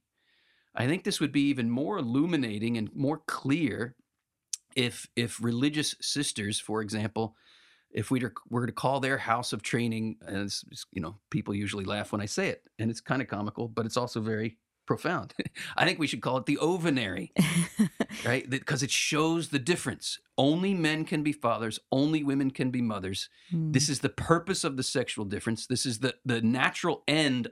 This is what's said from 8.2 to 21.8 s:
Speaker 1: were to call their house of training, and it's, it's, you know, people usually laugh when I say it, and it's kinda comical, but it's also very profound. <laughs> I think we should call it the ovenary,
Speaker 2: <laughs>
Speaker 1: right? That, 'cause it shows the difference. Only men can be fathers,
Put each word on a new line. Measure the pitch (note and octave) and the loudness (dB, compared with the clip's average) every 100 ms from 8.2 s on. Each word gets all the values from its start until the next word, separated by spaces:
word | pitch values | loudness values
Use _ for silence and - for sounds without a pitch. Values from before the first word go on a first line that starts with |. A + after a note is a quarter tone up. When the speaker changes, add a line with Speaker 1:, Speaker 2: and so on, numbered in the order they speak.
| A#2 - - | -2 -8 -4
Speaker 1:
were | A#2+ B2 | -2 -2
to | |
call | - C3+ C#3 | 0 0 0
their | C3 C3+ | 0 0
house | - A#2+ A#2+ | 0 0 -2
of | A2 | -6
training, | - A#2 A#2 A2 A2 G#2 | -2 0 0 0 -4 -6
and | - G2+ | -6 -4
it's, | G2+ - - | -4 -6 -10
it's, | - - | -16 -10
you | F#2 | -8
know, | D#2+ G#2 - | -8 -10 -6
people | - G#2+ G#2 | -4 -2 -2
usually | G2+ G2+ F#2+ | -2 -4 -4
laugh | G#2 G#2 | -4 -2
when | G#2 | -4
I | G#2+ | -4
say | - F#3+ | -2 -2
it, | - _ - | -4 _ -4
and | A2+ | -2
it's | A2+ | -2
kinda | - C3+ A#2 | -2 -4 -2
comical, | G2+ G#2 - A#2 | -6 -6 -6 -6
but | A2+ A2+ | -4 -2
it's | B2 | -2
also | A#2+ A#2 | -2 -2
very | A2 G#2+ A#2 - _ _ - | -2 -2 -4 -8 _ _ -4
profound. | A#2 D3+ E3 - - - - | -2 -2 -4 -6 -8 -8 -10
<laughs> | - - | -6 0
I | D#3+ | 2
think | E3+ | 2
we | C#3+ | -2
should | A#2+ | -2
call | - C3 | -2 0
it | A#2+ | 0
the | C#3+ | 2
ovenary, | D#3 F3+ E3 C3 G2+ F2+ - - D3+ E3+ E3 - | 2 2 2 2 0 -4 -2 2 4 2 0 0
Speaker 2:
<laughs> | G#3 - - - A#2+ | 0 0 -6 -4 0
Speaker 1:
right? | C3 B2+ | 0 0
That, | C3+ | -4
'cause | - C3+ | -2 -2
it | C3+ | 0
shows | - - D3+ D#3+ E3+ - | 0 2 2 2 2 0
the | C#3 | 0
difference. | A#2+ C3 C3 - - - _ - | 2 0 -2 -4 -6 -8 _ 2
Only | C#3 E3 G3 F#3 | 4 4 2 2
men | D#3 D#3 | 2 2
can | D#3 D3+ | 0 0
be | D3 | 0
fathers, | - A#2 A2 A2+ - | 0 2 2 -2 -4